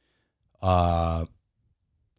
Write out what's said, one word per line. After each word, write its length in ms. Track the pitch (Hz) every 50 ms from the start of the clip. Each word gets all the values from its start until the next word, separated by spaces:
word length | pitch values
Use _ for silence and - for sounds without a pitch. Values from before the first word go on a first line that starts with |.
| _ _ _ _ _ _ _ _ _ _ _ _
Uh, 640 | 95 92 92 90 87 87 85 85 82 82 82 82 82 - _ _ _ _ _ _ _ _ _ _ _ _ _ _ _ _ _